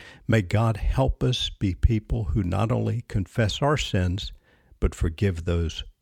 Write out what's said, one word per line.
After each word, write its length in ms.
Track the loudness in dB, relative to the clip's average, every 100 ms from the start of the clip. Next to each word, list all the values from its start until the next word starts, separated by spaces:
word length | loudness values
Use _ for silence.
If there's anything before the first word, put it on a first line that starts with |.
| -18 -12 0
May 160 | 2
God 360 | 2 2 2 0
help 440 | 0 0 0 0
us 280 | 0 0 -4
be 220 | -2 -2
people 520 | 2 2 2 0 -4
who 180 | 0 0
not 300 | 0 0 0
only 320 | 0 -2 -4 -4
confess 560 | -4 -2 0 0 0
our 140 | 0 0
sins, 560 | 0 0 0 -2 -6 -14 _ _ _ -2
but 120 | -2
forgive 520 | 0 -2 0 0 0
those 400 | 0 0 0 -4 -12 -16